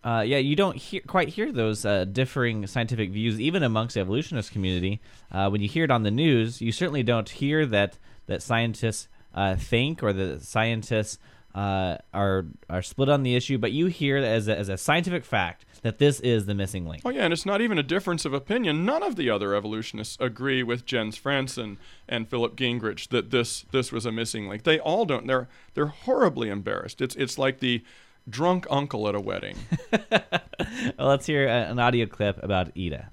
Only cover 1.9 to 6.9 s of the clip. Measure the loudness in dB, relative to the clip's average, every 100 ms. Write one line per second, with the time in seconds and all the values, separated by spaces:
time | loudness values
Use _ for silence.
1.9 | 2 2 0 0 0 0 -2 -4 -2 -2
2.9 | 0 -2 0 0 0 0 2 2 2 0
3.9 | -2 0 0 -2 -4 -4 -2 0 2 0
4.9 | -2 -8 -20 -8 0 0 2 0 0 2
5.9 | 4 4 4 4 4 2 -2 -4 -2 -2